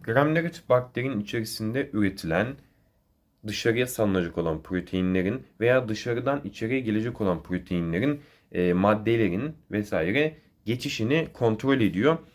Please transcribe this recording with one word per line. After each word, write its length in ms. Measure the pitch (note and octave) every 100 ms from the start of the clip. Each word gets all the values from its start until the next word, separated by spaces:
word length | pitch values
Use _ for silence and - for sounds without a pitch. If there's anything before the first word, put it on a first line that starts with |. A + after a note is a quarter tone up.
Gram 300 | - B2 D3+
negatif 360 | D#3+ E3+ - -
bakterinin 500 | B2+ B2+ - C3 G#2+
içerisinde 720 | G#2 A#2 A2+ - A2 C3 C#3+
üretilen, 640 | G#2+ G2 F#2+ D#2+ E2+ A#2+ C#3 _ _ _ _ _ _ _ _ G#2+
dışarıya 400 | G2+ A#2 A#2 B2+
salınacak 500 | - G#2 F#2+ E2+ E2+
olan 260 | E2 D#2
proteinlerin 800 | - F2+ F2 F#2 F#2 F#2 F#2 C3 - -
veya 300 | A#2 B2+ A2
dışarıdan 520 | G#2 B2 A#2+ B2 C#3+
içeriye 360 | G2+ - A2+ C3
gelecek 420 | A2+ G#2+ A#2 -
olan 220 | G2 E2+
proteinlerin, 760 | - F2+ - F2 E2+ E2+ C#3 D3 - _ _
e, 220 | F2+ F2+
maddelerin 800 | F2+ G2+ G#2+ G#2+ A#2 G2+ F#2 D3 - -
vesaire 680 | G#2 G#2 F2+ E2 B2+ D#3 D#3 _ _ -
geçişini 600 | B2 C#3+ - A2+ D#3 D3+
kontrol 480 | - A#2 G#2+ C3+ C3+
ediyor. 360 | G2+ F2 C3+ E3 -